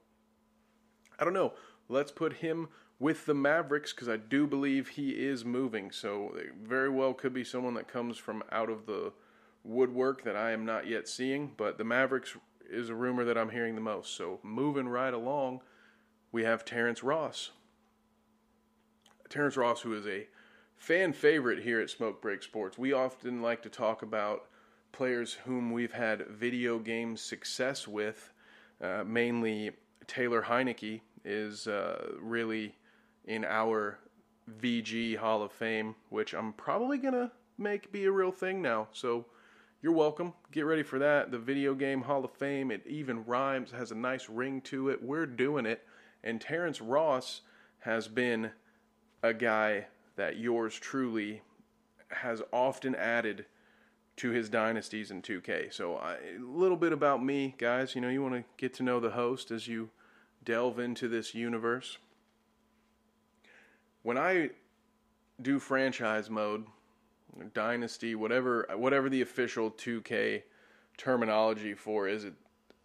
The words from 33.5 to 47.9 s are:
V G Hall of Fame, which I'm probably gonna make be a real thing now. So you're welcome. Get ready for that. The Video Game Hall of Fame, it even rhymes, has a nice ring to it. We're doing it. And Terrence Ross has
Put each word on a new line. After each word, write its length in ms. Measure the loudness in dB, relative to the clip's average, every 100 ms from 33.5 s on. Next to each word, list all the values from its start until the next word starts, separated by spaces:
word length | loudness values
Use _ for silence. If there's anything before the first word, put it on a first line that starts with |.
| 2 2 2 0 -6 -16 _ _ _ -20
V 340 | -4 0 0
G 340 | -2 -2 -2 0
Hall 260 | 2 2
of 100 | 0
Fame, 440 | -4 -2 0 -2 -8 _
which 240 | -4 -2
I'm 200 | -4 -6
probably 440 | -6 -2 0 0 0
gonna 340 | 0 0 -2 -6 _ -6
make 340 | -4 -4 -4
be 140 | 0 2
a 60 |
real 200 | 4 2
thing 300 | 0 -2 0
now. 260 | 2 2 0
So 320 | -4 -2 -2 -4 -16 -20 -20 -20 _
you're 100 | 2
welcome. 420 | 6 4 2 -6 -8 -8
Get 140 | -2 2
ready 180 | 2
for 160 | 2 2
that. 320 | 6 6 4
The 80 | -2
Video 340 | -2 2 2
Game 280 | 2 0 0
Hall 220 | 0 0
of 80 | -2
Fame, 400 | -4 -2 0 -2
it 140 | -2 -4
even 380 | -6 -4 -4 0
rhymes, 460 | 0 2 0 -4
has 200 | -8 -8
a 40 | -4
nice 340 | -2 -2 -4
ring 320 | -4 -2 -4
to 280 | -6 -2 0
it. 140 | -2
We're 220 | -2 -2 -2
doing 400 | 0 2 2 0
it. 180 | -2 -6 -20 -20 _
And 180 | -6 -6
Terrence 400 | -4 -2 -2 -4
Ross 600 | 0 4 4 2 -2 -12 -16 -20 -20 _
has 280 | -2